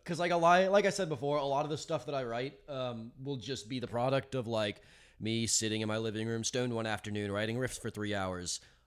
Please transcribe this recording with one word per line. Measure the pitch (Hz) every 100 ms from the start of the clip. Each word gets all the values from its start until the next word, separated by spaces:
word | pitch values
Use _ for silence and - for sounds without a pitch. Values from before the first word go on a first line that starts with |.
'cause, | - 160
like, | 175
a | 175
li-, | 170 175 190
like | 202 196
I |
said | 185 175
before, | 143 143 147
a | 139
lot | 139
of | 151
the | 147
stuff | - 156 151
that | 139
I |
write, | 123 117 135 151 -
um, | 135 127 117 113 127
will | 131 139
just | 107 127 104
be | 127
the | 117
product | 120 127 135 131 135
of, | 113
like, | 110 107 101 - - - -
me | 107 113 113
sitting | - 110 110
in | 110
my | 110
living | 113 107 110
room | 113
stoned | 110 127 123
one | 113 113
afternoon | 104 107 104 104
writing | 101 110 117
riffs | 127 -
for | 117
three | 104 104
hours. | 101 95 90 90 - - -